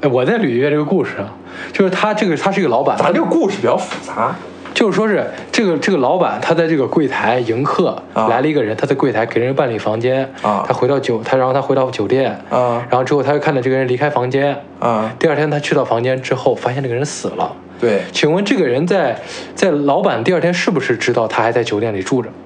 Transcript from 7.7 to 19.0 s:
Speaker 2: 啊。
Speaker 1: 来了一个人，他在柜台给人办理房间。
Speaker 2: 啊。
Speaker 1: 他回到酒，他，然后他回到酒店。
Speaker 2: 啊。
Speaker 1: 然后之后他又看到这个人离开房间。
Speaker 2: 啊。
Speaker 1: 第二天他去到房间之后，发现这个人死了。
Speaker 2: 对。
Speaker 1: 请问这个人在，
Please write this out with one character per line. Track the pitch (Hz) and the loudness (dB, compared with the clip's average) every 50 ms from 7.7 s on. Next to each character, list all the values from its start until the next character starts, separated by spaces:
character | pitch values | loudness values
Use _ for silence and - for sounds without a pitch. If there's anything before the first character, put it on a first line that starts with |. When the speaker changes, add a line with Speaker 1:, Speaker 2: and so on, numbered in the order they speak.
| - - 185 135 104 - - - - | 0 2 0 0 0 -4 -10 -6 -4
Speaker 2:
啊。 | 117 110 110 | 0 0 2
Speaker 1:
来 | 113 120 | 2 2
了 | 131 151 | 2 0
一 | 156 | 0
个 | 143 120 | 0 0
人， | 104 110 | 0 -2
他 | 107 - - | -2 0 0
在 | 143 | 0
柜 | - - 135 | 2 2 0
台 | 113 107 107 | 2 0 -2
给 | - - 117 | 0 0 0
人 | 117 123 135 | 0 0 2
办 | 131 - 123 | 0 0 0
理 | 117 104 | 0 -2
房 | - 107 107 113 | -2 -2 -2 0
间。 | 117 127 131 135 135 135 - - | 0 0 0 0 -2 -4 -6 -4
Speaker 2:
啊。 | - 113 104 98 - - | -2 0 0 0 0 -2
Speaker 1:
他 | 127 | 0
回 | - - 123 | 0 2 2
到 | 143 139 | 2 0
酒， | 131 - 120 110 110 | 0 0 -2 -2 0
他， | - - 131 | 0 0 2
然 | 127 | 2
后 | 127 131 | 2 2
他 | 139 | 0
回 | 131 - 135 | 0 2 2
到 | 131 131 127 | 2 2 0
酒 | 120 - 104 101 | 0 -4 -2 0
店。 | 120 131 135 120 104 - - - | 2 2 2 0 -2 -6 -8 -2
Speaker 2:
啊。 | - 127 123 123 120 120 123 - | 0 0 2 2 0 -2 -2 0
Speaker 1:
然 | - | 0
后 | 123 131 | 0 2
之 | 131 151 | 2 0
后 | 143 | 0
他 | 131 135 147 | 2 2 0
又 | 147 | 0
看 | 143 160 151 | 0 0 0
到 | 135 | 0
这 | 120 131 | 0 0
个 | 131 131 | 0 0
人 | 131 127 | 0 0
离 | 127 | 0
开 | 123 147 147 | 0 0 0
房 | 143 123 120 123 | 0 0 -2 0
间。 | 131 139 139 143 135 135 - - - - | 0 2 2 2 0 -2 -8 -16 -12 -4
Speaker 2:
啊。 | - 120 117 110 110 110 - - | -2 0 0 0 -2 -4 -2 0
Speaker 1:
第 | - 165 | 2 2
二 | 151 | 2
天 | 143 151 156 | 2 0 0
他 | 147 147 | 0 -2
去 | 143 - 160 | -2 0 0
到 | 143 131 | 0 2
房 | - 117 113 117 | 2 0 0 2
间 | 131 131 131 | 0 0 -2
之 | 131 - 135 | -2 -4 -4
后， | 120 - 139 120 | 0 2 0 0
发 | 113 - 123 123 | 2 -2 -2 -2
现 | 139 | -2
这 | 139 127 | -2 -2
个 | 117 | -2
人 | 120 143 | -2 -2
死 | 160 - - - - | -4 -6 -6 -8 -8
了。 | - - - - - - - - - - | -4 -4 -4 -6 -6 -12 -18 -18 -8 -2
Speaker 2:
对。 | - 117 107 98 87 - | 0 2 2 2 -2 -2
Speaker 1:
请 | - - - 147 | -4 0 2 2
问 | 151 185 208 | 2 2 2
这 | 202 277 220 | 2 2 2
个 | 175 | 2
人 | 135 120 131 160 175 | 2 2 2 2 2
在， | 208 196 | 2 2